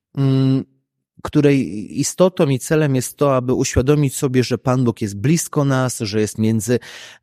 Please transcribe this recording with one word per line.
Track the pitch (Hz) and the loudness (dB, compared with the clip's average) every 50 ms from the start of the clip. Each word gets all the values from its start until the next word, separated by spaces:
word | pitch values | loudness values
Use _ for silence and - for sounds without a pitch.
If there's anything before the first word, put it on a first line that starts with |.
| _ _ - | _ _ -4
mm, | 139 139 135 135 135 135 135 135 131 - _ _ _ _ _ _ _ _ _ _ _ - | 0 2 2 2 2 2 2 2 0 -2 _ _ _ _ _ _ _ _ _ _ _ -8
której | - - 151 143 143 143 135 113 76 92 107 98 - - - | -2 0 4 4 4 4 2 0 -4 -6 -10 -10 -10 -6 -6
istotą | 147 - - - 180 185 185 - 170 139 | -6 -4 0 2 2 2 2 0 0 0
i | 135 123 | 0 -2
celem | - - 165 156 156 143 131 | -2 -2 0 0 2 2 0
jest | 127 120 - - | -2 -2 -4 -2
to, | - 147 143 131 | 0 0 2 2
aby | 127 127 123 127 | 0 0 0 0
uświadomić | - 139 - - 135 127 135 147 151 147 131 - | 0 0 0 0 0 2 2 2 2 2 0 0
sobie, | - 151 131 127 127 117 | -2 -2 0 0 0 0
że | - 127 | 0 -2
Pan | 110 - 131 127 127 123 | -2 0 0 0 2 2
Bóg | 117 107 - | 0 0 -2
jest | 113 101 98 | -4 -6 -6
blisko | 101 101 135 170 165 - - - 151 139 | -2 0 0 0 0 -2 -2 -2 -2 0
nas, | 139 135 131 131 123 - - | 0 0 0 0 -2 -4 -4
że | 117 98 104 110 | -6 -2 0 -2
jest | 107 101 - | -2 -2 -2
między | - 107 110 113 110 101 120 123 117 - - - - - - - - | -2 0 0 0 0 0 0 -2 -2 -2 -8 -20 -20 -20 -20 -14 -6